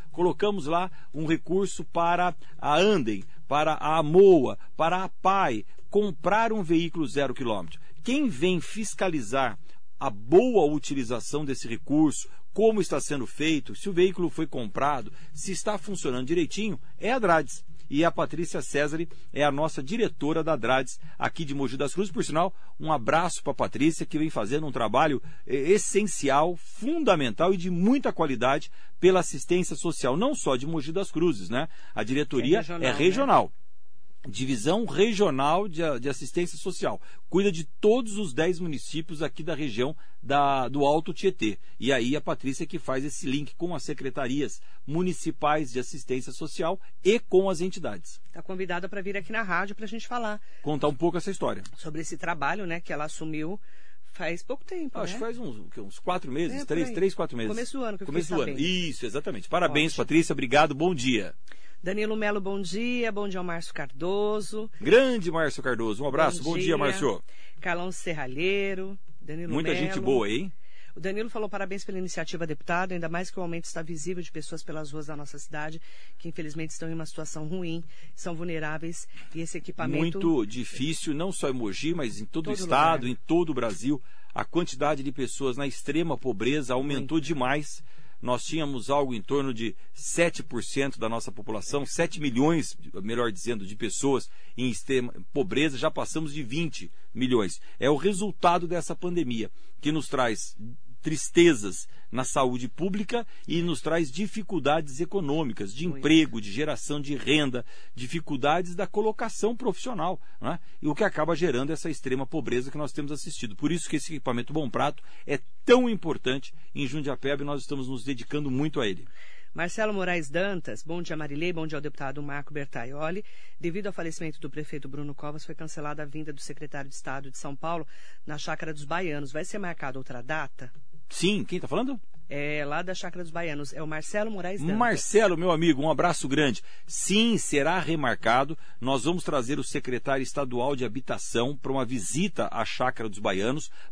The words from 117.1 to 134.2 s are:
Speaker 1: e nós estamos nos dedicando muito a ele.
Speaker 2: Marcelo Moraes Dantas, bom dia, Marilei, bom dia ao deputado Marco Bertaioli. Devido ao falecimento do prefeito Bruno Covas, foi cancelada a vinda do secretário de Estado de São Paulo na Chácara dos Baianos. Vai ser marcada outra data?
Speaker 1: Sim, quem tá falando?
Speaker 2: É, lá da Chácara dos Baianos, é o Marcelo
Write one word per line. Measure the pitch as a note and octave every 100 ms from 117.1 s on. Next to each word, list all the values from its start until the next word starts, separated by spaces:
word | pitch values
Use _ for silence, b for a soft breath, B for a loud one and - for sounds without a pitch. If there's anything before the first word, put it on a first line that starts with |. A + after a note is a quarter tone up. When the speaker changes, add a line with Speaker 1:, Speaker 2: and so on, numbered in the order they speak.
| B2+ C3+ C#3+
Speaker 1:
e | C#3+
nós | D3
estamos | - C#3 B2+
nos | C3
dedicando | G#2+ B2+ A2+ D3 C#3+
muito | B2+ D3+ C#3+
a | A2
ele. | F#2 - B B B B
Speaker 2:
Marcelo | - E3+ - G#3+
Moraes | G3+ F3+ F3 C#3+
Dantas, | D#3 G3 F#3 - A2
bom | D3+ F3
dia, | E3+ D#3
Marilei, | D3+ C#3+ F3
bom | E3 D#3
dia | D3+
ao |
deputado | D3 - C#3 C#3
Marco | D3 C#3+ C#3+
Bertaioli. | D3 C#3 C3+ A#2+ C#3+ D#3 F#3+ - b b b
Devido | E3+ E3+ G3+
ao |
falecimento | F#3+ E3 D#3 D#3+ -
do | D3+
prefeito | D3+ D3 D3+ C#3
Bruno | C#3+ D3
Covas, | C#3+ D3 D3+
foi | -
cancelada | D#3 D#3+ E3 D3 D3
a | D3
vinda | D#3 D#3
do | C#3+
secretário | - C#3+ D3 C#3+ C3+
de | C3+
Estado | - C3+ C#3
de | C3
São | D3+
Paulo | C#3 D#3+ E3+ D3 b b b -
na | D3+
Chácara | - D#3 D#3+
dos | D3+
Baianos. | C#3+ E3 F#3 D3 C#3+
Vai | D3+
ser | E3+ G#3+
marcada | F#3 - C#3 C3
outra | C3 B2
data? | A#2+ D#3 C#3+ - B2+ - - - -
Speaker 1:
Sim, | - E3+ G#3
quem | A#2+ F3
tá | C3
falando? | D#3 C4 C4 - - -
Speaker 2:
É, | C#3+ D3 D3+ C#3+
lá | D3+
da | F3+
Chácara | F3+ F#3 F3
dos | E3+
Baianos, | E3 E3+ D3 C#3+
é | -
o | D#3
Marcelo | D#3 D#3 G#3